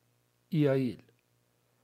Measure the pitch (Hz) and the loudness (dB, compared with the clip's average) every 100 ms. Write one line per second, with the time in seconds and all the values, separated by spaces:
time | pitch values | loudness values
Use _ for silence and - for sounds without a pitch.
0 | _ _ _ _ - 151 143 135 127 - | _ _ _ _ -6 0 2 2 -2 -6
1 | - _ _ _ _ _ _ _ | -18 _ _ _ _ _ _ _